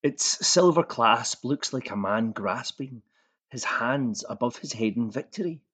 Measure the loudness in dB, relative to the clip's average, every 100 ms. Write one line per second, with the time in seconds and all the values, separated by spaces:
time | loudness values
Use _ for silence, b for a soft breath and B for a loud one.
0 | 0 0 -2 0 2 6 6 6 0 2
1 | 4 4 2 -6 -4 -4 -4 -6 -4 -4
2 | 0 0 0 -2 -4 -4 -6 -10 -12 -12
3 | _ _ _ _ _ -8 -4 -2 0 2
4 | 0 -2 -8 -2 -2 -2 -10 -2 0 0
5 | -2 -4 -8 -6 -6 -6 _